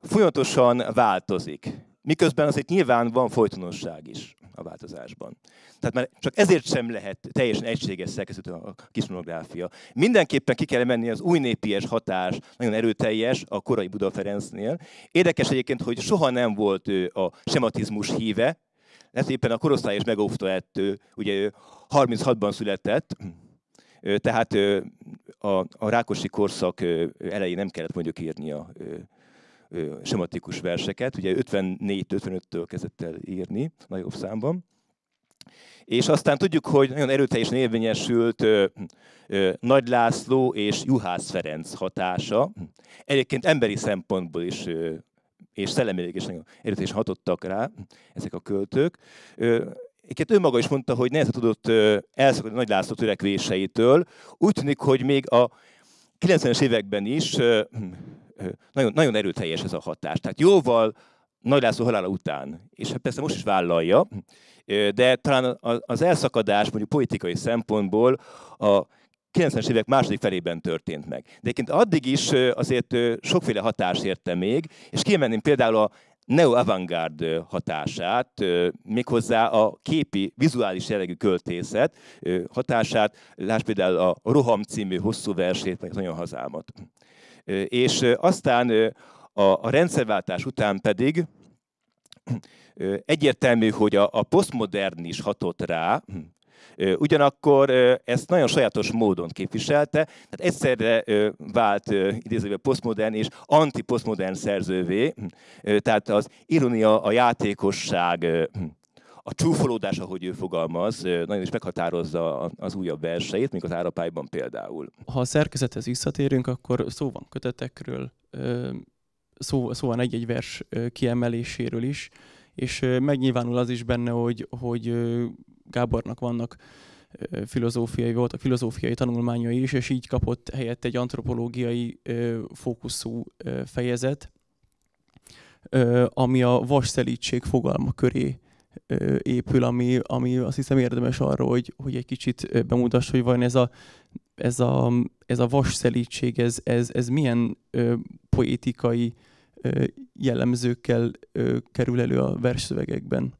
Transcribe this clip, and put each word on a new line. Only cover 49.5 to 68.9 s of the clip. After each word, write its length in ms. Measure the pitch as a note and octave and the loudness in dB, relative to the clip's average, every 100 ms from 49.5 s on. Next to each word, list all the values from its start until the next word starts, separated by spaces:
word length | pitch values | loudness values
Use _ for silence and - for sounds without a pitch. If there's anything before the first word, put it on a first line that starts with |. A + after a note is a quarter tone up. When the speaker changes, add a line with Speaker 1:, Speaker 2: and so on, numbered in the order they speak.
| A#2 - - - _ | 0 0 -10 -20 _
Speaker 1:
egyébként 300 | _ B2+ D#3+ | _ -8 4
ő 80 | G#3+ | 4
maga 180 | E3+ B2 | 6 2
is 100 | - | 2
mondta, 280 | C#3 B2 B2 | -2 -2 0
hogy 160 | B2+ | 2
nehezen 200 | D3 D#3 | 2 0
tudott, 360 | B2 A#2 A2 - | 0 0 0 2
ö, 300 | A2+ G#2+ G#2 - | 4 6 4 0
elszakadni 440 | - C3+ A#2+ A2 A2 | 2 4 4 -4 -4
Nagy 100 | A#2 | 0
László 280 | G2 F#2 A2 | 0 0 -2
törekvéseitől. 1080 | A2+ G2 G2 G2 - F#2 F#2+ - A#2 C#3+ F3+ - - - | -2 0 0 0 -2 -2 -2 2 6 6 4 -8 -20 0
Úgy 160 | G3+ | 2
tűnik, 260 | G3+ C#3+ C#3+ | 2 -2 -2
hogy 240 | - C3+ | 2 2
még 280 | C3 C#3 C3 | 4 0 4
a 200 | A#2+ A#2+ _ _ _ _ _ _ _ | 4 4 _ _ _ _ _ _ _
kilencvenes 440 | F3 D#3+ C3 A#2 | 2 2 2 2
években 440 | C3+ A2+ G2+ G2+ G2+ | 2 2 0 -4 -2
is, 320 | D3 - - | -4 -2 0
ö, 240 | A#2+ A2+ - - F#2+ F2+ - - _ - | 4 4 2 -6 -10 -10 -18 -20 _ -10
ö, 140 | F#2 - _ | -10 -10 _
nagyon, 200 | - B2 C3 | 0 0 4
nagyon 200 | D#3 G#2+ | 2 2
erőteljes 480 | G2 D#2+ F2+ D#2+ | -2 -4 -4 -4
ez 100 | - | -6
a 60 | D#2 | -6
hatás. 400 | E2 D#2+ D#2 E2 | -8 -10 -6 -6
Tehát 200 | - F#2+ | -6 2
jóval 560 | E3 G3 B2 A#2 A2 - _ _ _ _ | 6 6 6 4 4 0 _ _ _ _
Nagy 220 | A#2 C#3+ | 2 4
László 240 | A#2+ - A#2 | 4 2 0
halála 220 | G#2+ F#2 | 0 0
után, 640 | F#2+ - D2 C2+ E2 G2 | -4 -6 -8 -8 -14 -18
és 180 | - A2 | -10 -8
hát 60 | B2+ | -4
persze 240 | C#3 B2+ | -6 -6
most 140 | D3 - | -6 -4
is 80 | |
vállalja, 640 | A2 F#2+ F2 E2+ E2 G#2+ G3+ G2+ - _ _ _ - | 0 0 2 0 4 4 4 -4 -14 _ _ _ -4
ö, 240 | G2+ G#2 G2+ | 0 0 4
de 200 | B2+ B2+ | 4 4
talán 300 | - C3+ B2+ | 2 2 2
a, 360 | B2 - A#2 - | -2 -2 -4 -2
az 160 | A#2+ | 0
elszakadás 680 | E3+ E3 C3+ A#2+ G#2+ G2+ G#2+ | 2 2 2 0 2 2 2
mondjuk 220 | A2 G#2 | -2 -2
politikai 460 | D3+ B2 G2+ F2+ F2 | 0 0 -2 -4 -4
szempontból 840 | - A#2 - G#2+ G2 G#2 A#2+ C3 - - - - | -2 -4 0 -2 0 4 4 2 -4 -20 -20 -2
a 300 | G#2+ G2+ - | 4 4 2